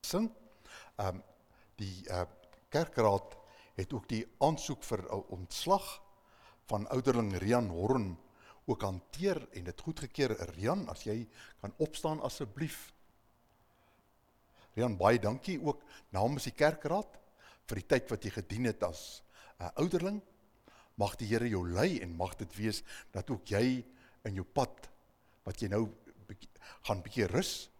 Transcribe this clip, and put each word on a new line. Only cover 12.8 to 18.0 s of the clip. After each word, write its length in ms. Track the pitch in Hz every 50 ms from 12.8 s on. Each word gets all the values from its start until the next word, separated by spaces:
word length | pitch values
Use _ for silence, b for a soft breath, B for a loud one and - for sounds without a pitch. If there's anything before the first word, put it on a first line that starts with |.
| - - - _ - _ _ _ _ _ _ _ _ _ _ _ b b b b b b b b _ _ _ _ _ _ _ _ _ _ b b b b -
Rian, 220 | 110 117 123 104
baie 220 | 90 90 104 117 120
dankie 400 | 107 104 113 135 - - 185 143
ook 200 | - 147 139 - - B B B B B -
namens 320 | 92 101 120 147 139 -
die 80 | 127 -
kerkraad 640 | - 147 151 151 - - 143 165 202 214 - - - - _ B B B B B B B -
vir 100 | 110 95
die 60 | -
tyd 240 | - 143 127